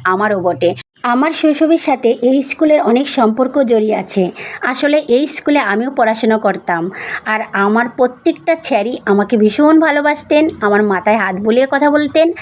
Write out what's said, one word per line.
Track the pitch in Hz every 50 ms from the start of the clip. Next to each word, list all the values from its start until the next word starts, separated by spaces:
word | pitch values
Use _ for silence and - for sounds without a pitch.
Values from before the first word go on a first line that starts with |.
| -
আমারও | 185 185 190 208 214 208 190
বটে। | 175 180 175 127 - 165 135 - - _ _ _ -
আমার | 247 240 254 277 320
শৈশবের | 320 - - 311 294 294 320 302 330 320
সাথে | - 320 269 262 - 226 247 -
এই | - 247 262 285 262
স্কুলের | - - - 320 302 302 302
অনেক | - 208 226 247 285 285
সম্পর্ক | - - 240 214 220 233 254 254 262 294 269
জড়িয়ে | 220 233 220 214 214 214
আছে। | 190 190 - - 196 185 170 - - - - - -
আসলে | - 240 254 - - 285 294 302 294 -
এই | 240 254 302 302
স্কুলে | - - - 311 294 285
আমিও | 247 202 202 214 240 269
পড়াশোনা | 277 - 240 220 220 220 - 220 220 220
করতাম, | 226 202 185 180 - - 180 165 165 190 - - - - - - -
আর | 220 220 220 220 - -
আমার | 196 196 208 214 226 240 240
প্রত্যেকটা | - - 254 247 247 - - 330 311 - - - 330 330 -
স্যারই | - 269 214 202 233 254 - -
আমাকে | 208 196 202 202 196 247 220
ভীষণ | 214 214 208 - 294 302 320 320
ভালোবাসতেন, | 320 311 285 294 294 294 294 294 - - 302 302 311 320 - -
আমার | - 208 202 202 214
মাথায় | 208 196 180 - 208 214 226
হাত | 196 190 185
বুলিয়ে | 185 202 220 220 247 262 269
কথা | 285 277 285 294
বলতেন, | 285 302 302 277 - 320 320 330 349 -